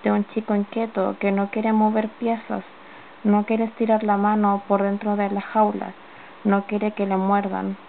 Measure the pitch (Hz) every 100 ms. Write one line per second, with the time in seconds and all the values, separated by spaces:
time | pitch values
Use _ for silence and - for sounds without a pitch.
0 | 214 208 202 - 220 208 202 - 226 208
1 | 190 196 202 196 202 220 220 220 214 220
2 | 214 - 233 226 - 208 190 - - -
3 | - - 214 208 208 220 226 - 226 220
4 | 214 202 208 214 208 196 - 202 202 202
5 | 214 202 202 202 - 220 208 208 190 190
6 | - - - - 208 202 196 208 214 214
7 | 202 190 190 202 202 190 196 190